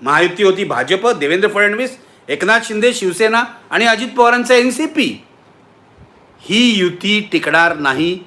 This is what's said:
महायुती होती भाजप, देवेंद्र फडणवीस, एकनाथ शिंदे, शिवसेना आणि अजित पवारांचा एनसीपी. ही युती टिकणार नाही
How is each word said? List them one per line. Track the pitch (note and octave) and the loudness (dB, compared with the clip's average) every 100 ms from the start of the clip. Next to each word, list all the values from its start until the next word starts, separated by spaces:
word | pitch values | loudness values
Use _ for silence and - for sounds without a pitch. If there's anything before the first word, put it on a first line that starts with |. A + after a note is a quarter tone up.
महायुती | B2 D3+ F3 F3+ | 0 2 2 2
होती | G3 F#3 | 2 2
भाजप, | F3 B2 B2+ F#3+ A#3 | -2 -4 -2 0 0
देवेंद्र | A3 C#3+ F3+ G#3 | 0 0 0 0
फडणवीस, | G3+ G#3 G#3 C4 - - _ - | 2 0 0 -6 -8 -20 _ -8
एकनाथ | C#3+ F#3 A3+ | -4 0 0
शिंदे, | A3+ G#3+ A#3+ | 0 0 0
शिवसेना | B3 F#3 E3+ A3 A3+ - - - | 0 -4 0 0 0 -2 -8 -6
आणि | - A#3 | -2 0
अजित | G#3+ A#3+ A#3+ | 0 -2 2
पवारांचा | A#3+ B3 A#3+ B3 | 2 2 4 4
एनसीपी. | B3+ C#4 D4+ D#4 F3 G2+ - _ _ _ _ _ _ - - _ _ _ | 2 -2 -4 -2 -4 -4 -18 _ _ _ _ _ _ -20 -20 _ _ _
ही | - G#3 B3 G3+ | -4 2 2 2
युती | F3+ F3 G3 G#3 G#3 | 0 -2 -2 -2 -2
टिकणार | - D3+ D#3+ E3+ D#3 | -4 0 2 2 0
नाही | C#3 C3 E3+ F3+ | -2 -2 -2 -4